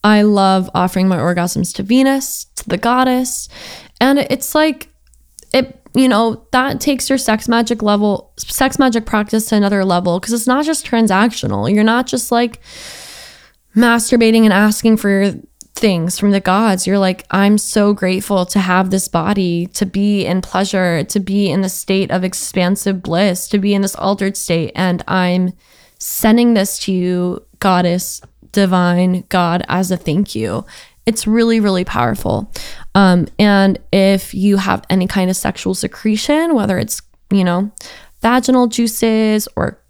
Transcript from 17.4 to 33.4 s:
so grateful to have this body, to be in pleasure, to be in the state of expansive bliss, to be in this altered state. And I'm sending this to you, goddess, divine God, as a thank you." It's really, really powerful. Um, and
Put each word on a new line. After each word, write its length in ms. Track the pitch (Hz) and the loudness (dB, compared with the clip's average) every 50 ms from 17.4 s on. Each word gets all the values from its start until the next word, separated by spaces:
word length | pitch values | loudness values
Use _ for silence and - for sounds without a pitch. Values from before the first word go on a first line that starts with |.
| 196 202 214 214 | 4 4 4 2
so 340 | - - - 220 202 208 | 0 0 0 2 2 2
grateful 540 | 208 196 - 185 185 185 202 - 208 190 180 | 2 0 0 -2 -2 -2 -2 -2 0 0 0
to 120 | 175 - 208 | 0 0 -2
have 300 | 185 185 180 185 190 185 | 0 2 2 2 2 2
this 180 | 190 190 - | 0 -2 -2
body, 600 | - - 170 160 180 208 202 185 175 170 170 175 185 _ | -2 -4 -2 -2 0 0 0 0 0 -2 -2 -4 -6 _
to 100 | - 208 | -6 -6
be 400 | 185 - 196 202 208 208 202 165 | -4 -2 -2 0 0 0 0 0
in 160 | - 175 190 | -2 -2 -2
pleasure, 640 | 180 - - 185 196 196 - 190 185 180 170 160 135 | -4 -4 -2 -2 -2 0 0 -2 0 0 0 -2 -4
to 160 | - - 208 | -2 -4 -4
be 300 | 190 190 190 202 202 190 | -2 0 0 0 0 0
in 100 | 143 190 | 0 -2
the 80 | 190 190 | -2 -2
state 420 | 185 - - - 196 190 196 - | -6 -8 -4 -2 0 0 0 0
of 140 | - 185 180 | -2 -2 -2
expansive 760 | 185 185 - - - - 190 175 180 196 - - 202 196 185 | -4 -6 -6 -10 -6 -2 0 0 0 0 0 0 -2 -4 -2
bliss, 460 | 180 - 165 170 202 202 180 180 - - | -4 -2 0 2 2 0 0 -2 -4 -2
to 100 | - 208 | -2 0
be 160 | 190 208 202 | 0 2 0
in 80 | 196 | 0
this 120 | 196 196 - | 0 -2 -4
altered 420 | - - 196 202 202 196 196 202 - | -4 -2 -2 -2 -2 -2 -4 -4 -6
state. 340 | - - 170 170 160 - - | -4 -2 -2 -2 -2 -4 -4
And 300 | - 185 185 180 180 - | -2 -2 0 -2 -2 -4
I'm 460 | - - 190 185 180 180 185 185 180 180 _ _ _ _ _ _ _ _ _ | -2 -2 0 0 0 0 0 0 -2 -4 _ _ _ _ _ _ _ _ _
sending 560 | - - - - - 220 220 240 240 240 233 | -12 -10 -6 0 2 4 4 6 4 4 4
this 240 | 208 190 196 - - | 2 0 -2 -4 -8
to 120 | - - | -6 -4
you, 500 | 190 180 180 180 180 180 180 180 180 - - _ _ _ | -2 -2 0 -2 -2 -2 -2 -4 -4 -6 -12 _ _ _
goddess, 640 | - 196 185 180 180 175 170 180 - - - - - - _ _ - - | 0 0 2 2 2 0 0 -2 -4 -6 -12 -14 -16 -20 _ _ -20 -4
divine 720 | - 208 202 185 185 180 180 175 175 175 185 185 180 180 - _ | 0 0 2 2 2 2 2 2 2 2 2 2 0 -2 -4 _
God, 340 | - 185 175 170 170 180 - - | -2 0 0 0 -2 -2 -4 -4
as 220 | 143 180 190 180 | -2 -2 -2 -2
a 60 | 185 170 | -4 -4
thank 360 | - - - 180 202 - - | -2 -2 -2 -2 -2 -2 -4
you." 300 | 110 - 110 - - 208 - - - - - _ _ _ | -6 -6 -4 -6 -6 -8 -10 -20 -20 -20 -20 _ _ _
It's 200 | 226 220 - - | -4 -4 -2 -2
really, 340 | 214 214 233 233 226 226 226 | 0 2 2 2 2 2 2
really 240 | 208 208 190 180 185 | 2 0 0 0 -2
powerful. 680 | - - - 123 120 104 - - - 98 107 208 - - - - - - - - - - | -4 -2 -2 -2 -2 -2 -2 -2 -2 -2 -4 -4 -8 -12 -14 -12 -12 -14 -14 -16 -2 2
Um, 320 | 196 202 190 180 180 160 - - | 4 4 6 4 4 0 -2 0
and 400 | - | 2